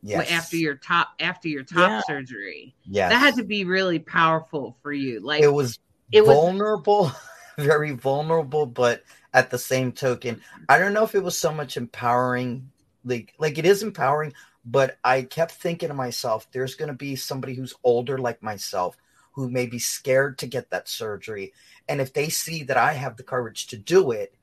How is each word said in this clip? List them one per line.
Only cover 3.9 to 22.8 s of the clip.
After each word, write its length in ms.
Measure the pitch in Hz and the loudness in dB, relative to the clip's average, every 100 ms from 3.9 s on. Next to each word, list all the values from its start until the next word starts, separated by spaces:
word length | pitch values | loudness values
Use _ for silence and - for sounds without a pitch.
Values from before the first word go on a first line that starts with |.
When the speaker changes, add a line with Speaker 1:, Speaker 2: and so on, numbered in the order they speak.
| 165 | -2
Speaker 1:
powerful 800 | 160 180 165 160 165 156 120 123 | -2 2 2 2 -2 -10 -10 -12
for 100 | 147 | -8
you. 260 | 143 135 113 | -6 -4 -6
Like, 240 | 107 151 | -4 4
Speaker 2:
It 40 | 147 | 4
was 260 | 143 127 117 _ _ _ | 4 0 -4 _ _ _
Speaker 1:
it 140 | 214 214 | 6 10
was 120 | 143 | 8
Speaker 2:
vulnerable, 760 | 165 190 208 214 160 208 170 - - - | 6 2 -2 -2 2 4 2 -2 -16 -20
<laughs> 220 | - - | -20 -4
very 340 | 143 151 151 | 2 2 2
vulnerable, 760 | 131 135 139 156 165 143 151 143 | -4 -2 -2 0 0 0 -2 -2
but 380 | 120 123 117 _ - _ | 2 2 2 _ -20 _
at 160 | 131 127 | 2 2
the 60 | 123 | -2
same 320 | - 131 127 | -2 -2 -2
token, 500 | 120 135 120 123 113 - - - | -2 -2 -2 -6 -8 -12 -20 4
I 100 | 143 | 4
don't 140 | 190 | 4
know 100 | 208 | 2
if 120 | 220 202 | 2 0
it 60 | |
was 140 | 180 - | -2 -2
so 160 | 165 | -2
much 240 | 156 139 143 | -2 -6 -8
empowering, 960 | 120 - 120 123 127 123 127 123 131 _ _ _ 123 | -8 -4 0 2 2 0 -4 -6 -12 _ _ _ -6
like, 280 | 123 113 _ | -6 -6 _
like, 200 | 156 143 | -4 0
it 60 | 156 | 4
is 180 | 196 | 4
empowering, 500 | 214 - 131 151 151 135 - _ 120 | 2 -2 0 0 -2 -10 -20 _ -2
but 320 | 123 131 - | 2 2 0
I 180 | 127 131 | 0 0
kept 280 | 123 - 165 | 0 -4 -4
thinking 380 | - 175 170 139 | -2 -6 -4 -6
to 40 | |
myself, 560 | 143 123 117 127 110 - | -6 -6 -6 -4 -4 -6
"There's 240 | 127 131 131 | -6 -6 -6
gonna 180 | 151 135 | -8 -8
be 200 | 139 131 | -8 -8
somebody 380 | - 135 131 | -8 -8 -8
who's 220 | 127 127 - | -10 -12 -2
older 340 | 127 120 120 131 | 2 2 0 -4
like 240 | 120 117 | -4 -6
myself 560 | 110 104 - 98 90 - _ _ _ | -10 -10 -8 -4 -4 -6 _ _ _
who 160 | - 131 | -10 -6
may 180 | 123 123 | -4 -4
be 100 | 120 | -4
scared 580 | - - - 131 143 131 | -6 -6 0 2 2 -4
to 80 | 131 | -8
get 220 | 123 - | -8 -6
that 180 | 90 - | -8 -8
surgery. 640 | - 110 101 - 104 95 _ _ - - | -10 -8 -10 -10 -12 -12 _ _ -20 -8
And 140 | 143 | -4
if 100 | 135 | -4
they 160 | - 151 | -2 -4
see 340 | - - 165 | -4 -6 -8
that 140 | 135 | -2
I 160 | 123 | 2